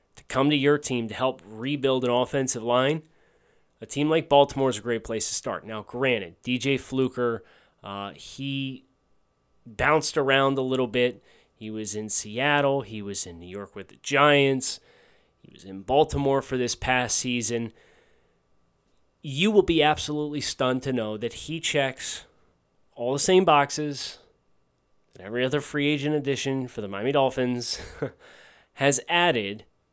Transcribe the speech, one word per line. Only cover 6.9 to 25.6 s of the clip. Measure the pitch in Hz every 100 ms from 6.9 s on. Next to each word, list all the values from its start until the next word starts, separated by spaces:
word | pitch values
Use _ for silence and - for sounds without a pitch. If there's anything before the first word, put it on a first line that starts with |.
| 131 127 - 120 113 - _ _ _
uh, | 101 101 101
he | - - - 139 135 135 131 _ _ _ _ _ _ _ _ 120
bounced | 104 131 156 156 156
around | 135 135 135 135
a |
little | 131 131 120
bit. | 123 123 120 _ _ _
He | - 110
was | 110 104
in | 107 107
Seattle. | - 107 110 143 147 139 139
He | 104 110
was | 101 95
in | 92 82
New | 90
York | 95 98 101
with | 95
the | -
Giants. | - 143 147 143 139 131 - - _ _ _ _ _ _
He | -
was | 73
in | 92 95
Baltimore | 98 139 151 143 139 135
for | - 127
this | 120
past | - - 127 120 -
season. | 127 120 117 117 117 _ _ _ _ _ _ _ _ _ _ _ _ _ _ _
You | 151 135 202
will | 208
be | 180 160
absolutely | 147 151 - 151 147 147
stunned | - - 131 127
to | 135
know | 123 107 107
that | 113
he | - - 160
checks | - 147 135 127 - - - _ _ _ _ _ _ -
all | 120
the | 139
same | - 185
boxes | 175 147 143 - 151 135 - - _ _ _ _ _ _ _ _ _
that | -
every | 92 120
other | 127 143